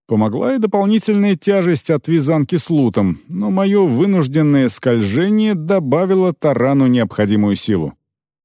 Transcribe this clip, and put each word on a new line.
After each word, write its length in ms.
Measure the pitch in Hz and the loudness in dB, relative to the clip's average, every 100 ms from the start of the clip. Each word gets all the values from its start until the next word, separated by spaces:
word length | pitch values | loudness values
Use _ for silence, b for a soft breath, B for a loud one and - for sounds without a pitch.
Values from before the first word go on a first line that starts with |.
| - | -4
Помогла 460 | 110 107 101 - 269 | -2 0 -2 -2 -2
и 20 | |
дополнительная 800 | 214 202 196 220 - 208 202 180 | 0 0 0 0 0 0 0 0
тяжесть 560 | - 202 175 160 - | 0 0 0 0 0
от 160 | 151 - | -2 0
вязанки 480 | 165 139 160 139 180 | 0 0 0 0 -2
с 160 | - | 0
лутом, 480 | 160 123 104 98 85 - | 0 0 0 0 -2 -6
но 240 | 87 104 | -6 -2
моё 340 | 190 196 202 185 | 0 0 2 2
вынужденное 840 | 120 196 190 131 147 151 143 127 | 2 0 0 0 0 2 2 0
скольжение 840 | - 131 117 101 117 190 214 214 | -2 -2 0 0 0 0 0 0
добавило 800 | 190 156 196 139 147 185 190 185 | -2 -2 -2 0 0 0 0 0
тарану 540 | - 151 127 127 139 131 | 0 -2 0 2 2 2
необходимую 680 | 123 110 - 104 107 104 101 | 2 0 -2 0 0 0 -2
силу. 380 | - 98 76 - _ _ _ _ | -2 -2 -4 -8 _ _ _ _